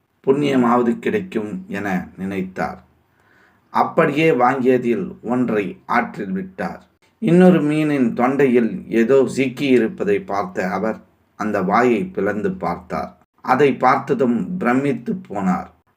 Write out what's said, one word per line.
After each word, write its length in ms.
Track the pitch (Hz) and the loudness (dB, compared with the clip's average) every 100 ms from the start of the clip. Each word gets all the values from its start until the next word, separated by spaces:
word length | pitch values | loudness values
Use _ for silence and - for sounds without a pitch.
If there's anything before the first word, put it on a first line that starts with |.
| _ _ 135 | _ _ 0
புண்ணியமாவது 720 | 139 143 135 117 123 120 113 | 0 2 2 2 2 2 0
கிடைக்கும்" 640 | 110 104 92 113 104 92 92 | -2 -2 -4 -6 -6 -8 -8
என 400 | 98 101 92 82 - | -8 -4 -4 -6 -8
நினைத்தார். 600 | 95 98 92 - 82 - _ _ _ _ _ _ _ _ _ | -6 -6 -6 -6 -8 -8 _ _ _ _ _ _ _ _ _
அப்படியே 600 | - - - 151 143 160 | -2 0 0 0 2 2
வாங்கியதில் 840 | 131 123 135 123 127 120 104 90 - | 4 2 2 2 2 2 -2 -4 -10
ஒன்றை 560 | 107 123 123 107 92 - - | -4 -2 0 -2 -2 -8 -4
ஆற்றில் 460 | 120 - - 98 | -2 -2 -8 -6
விட்டார். 520 | 95 92 - 87 - _ _ _ _ | -6 -8 -8 -8 -10 _ _ _ _
இன்னொரு 440 | 220 175 185 156 | 2 6 8 6
மீனின் 500 | 147 151 151 143 120 | 2 0 0 0 0
தொண்டையில் 720 | - 123 139 135 120 110 92 - | 2 0 2 4 4 2 -2 -2
ஏதோ 380 | 113 113 135 123 | 0 4 4 2
சிக்கி 400 | - 135 131 143 | 0 -2 -2 2
இருப்பதை 520 | 123 110 92 101 101 | 4 2 -2 -2 -2
பார்த்த 500 | 95 101 95 104 95 | -2 -6 -4 -6 -4
அவர் 400 | 101 110 - - _ _ - | -2 -4 -6 -14 _ _ -8
அந்த 260 | 104 101 | -4 -2
வாயை 420 | 95 110 123 107 92 | 2 2 4 2 -2
பிளந்து 460 | - 101 101 98 | -4 -4 -2 -4
பார்த்தார். 640 | 90 85 87 - 76 - - _ _ | -4 -6 -8 -8 -8 -8 -14 _ _
அதை 320 | - 127 143 | -2 2 2
பார்த்ததும் 840 | 117 127 139 135 127 127 113 90 90 | 4 2 2 0 0 0 0 -2 -4
பிரமித்து 640 | 113 131 143 120 - - - | 0 0 0 -4 -6 -10 -8
போனார். 360 | 98 92 85 - _ _ | -4 -2 -2 -6 _ _